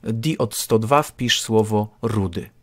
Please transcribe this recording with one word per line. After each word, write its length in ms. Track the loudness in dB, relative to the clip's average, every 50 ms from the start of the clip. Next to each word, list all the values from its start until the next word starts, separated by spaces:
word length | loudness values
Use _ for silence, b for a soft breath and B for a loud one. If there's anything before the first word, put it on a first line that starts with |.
| -4
D 260 | -4 -6 -4 -2 -4 -2 -2
od 180 | -2 -4 -4
sto 240 | -8 -2 2 2 2
dwa 240 | 4 4 4 2 2
wpisz 380 | 0 -6 -6 -2 0 0 -2
słowo 460 | 0 2 2 2 2 4 0 -2 -2 -4 _ _
rudy. 480 | -6 -2 0 0 -2 -2 -4 -6 -10 -10 _ _